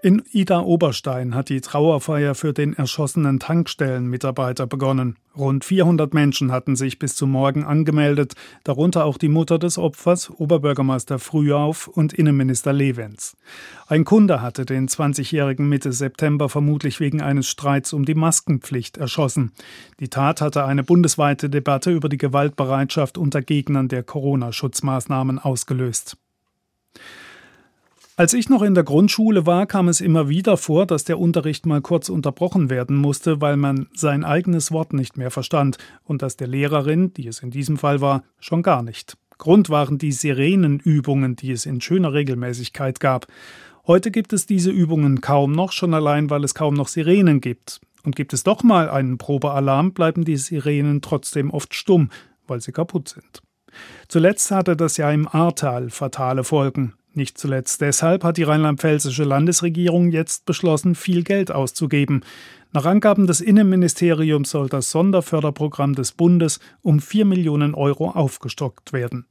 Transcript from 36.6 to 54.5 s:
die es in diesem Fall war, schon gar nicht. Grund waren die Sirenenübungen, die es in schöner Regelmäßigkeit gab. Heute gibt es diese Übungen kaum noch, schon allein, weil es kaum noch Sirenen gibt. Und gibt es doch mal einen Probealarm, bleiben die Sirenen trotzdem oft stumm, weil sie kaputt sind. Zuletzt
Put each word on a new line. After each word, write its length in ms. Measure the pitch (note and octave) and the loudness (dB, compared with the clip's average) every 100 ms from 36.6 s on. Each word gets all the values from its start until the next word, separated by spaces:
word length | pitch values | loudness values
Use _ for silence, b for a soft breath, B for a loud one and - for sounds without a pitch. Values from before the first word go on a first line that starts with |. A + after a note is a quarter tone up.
| C#3+ D3+ C#3 D#3 F#3 | 0 0 0 0 0
die 140 | F#3 A#2+ | -4 -12
es 160 | A2+ | -12
in 80 | B2+ | -12
diesem 240 | B2 C3+ D3+ | -8 -4 -2
Fall 240 | D3 C#3+ | 0 0
war, 240 | C#3 C#3 - _ | 2 0 -4 _
schon 240 | - E3 | -4 -2
gar 180 | F3 C#3+ | 0 0
nicht. 340 | A#2 A2 - - _ _ | -2 -12 -18 -20 _ _
Grund 320 | D#3 G3 F#3+ | 4 6 6
waren 280 | D3+ C#3 C#3+ | 2 0 -2
die 120 | D3+ | -2
Sirenenübungen, 1300 | B2+ D3+ C3 C#3 G3 E3 C#3+ - D3+ C#3 C#3 C3+ A#2+ | -2 -2 0 2 2 2 2 2 0 2 0 0 -4
die 160 | C3+ | -6
es 120 | B2+ | -8
in 160 | D#3 C#3+ | -6 -8
schöner 320 | - F3+ F3 | -2 0 0
Regelmäßigkeit 840 | C#3+ C#3+ B2 B2 A#2+ A#2+ - C3+ C3 | 0 -2 -4 -6 -8 -10 -6 -6 -2
gab. 300 | C#3+ B2+ - B B B B B - | 0 0 -4 B B B B B 2
Heute 240 | F3 G3+ | 4 4
gibt 220 | G#3+ G#3+ | -4 -2
es 140 | G3+ - | -4 0
diese 260 | G3 F3 | 0 2
Übungen 480 | G3 E3 D#3+ C#3+ C3 | 2 2 2 2 2
kaum 320 | - C#3+ C#3 | 2 2 2
noch, 180 | D3+ F#3 | 0 -2
schon 240 | - F3+ | -2 0
allein, 340 | D#3+ D3+ D3 D3+ | 0 2 0 0
weil 140 | D3 | -2
es 140 | C#3+ - | -4 -2
kaum 180 | D#3 | -2
noch 140 | C#3+ C3+ | 0 -2
Sirenen 520 | - D#3 G3 F#3 C#3+ | -4 2 4 6 4
gibt. 400 | B2 A#2+ - - _ _ | 0 -8 -12 -20 _ _
Und 140 | - C#3 | -6 -4
gibt 160 | C#3+ | -4
es 100 | C3 | -2
doch 220 | - G#3+ | 0 4
mal 260 | A#3+ F#3+ D#3+ | 6 4 2
einen 280 | C#3 C3 B2+ | -2 -2 -4
Probealarm, 760 | - C#3+ C#3+ C#3 C#3 C3+ F3+ | -4 -2 0 0 2 2 2
bleiben 320 | F#3 E3 E3 | 2 0 0
die 140 | E3 D3 | -2 -2
Sirenen 640 | C3+ D#3+ C#3 D3 D3 D3 | -4 -4 -2 0 0 -2
trotzdem 500 | - D3 - D3+ C#3+ | -2 -6 -4 -4 -4
oft 200 | D3 - | -4 -8
stumm, 380 | - - F3+ C#3 B B B _ | -10 2 4 4 B B B _
weil 120 | B2 | -10
sie 120 | - | -8
kaputt 380 | B2+ E3+ F3+ C#3+ | -6 -4 -4 -8
sind. 320 | - _ - _ _ _ B B B B | -18 _ -20 _ _ _ B B B B
Zuletzt 420 | E3+ E3 G#3 - | 2 4 2 -2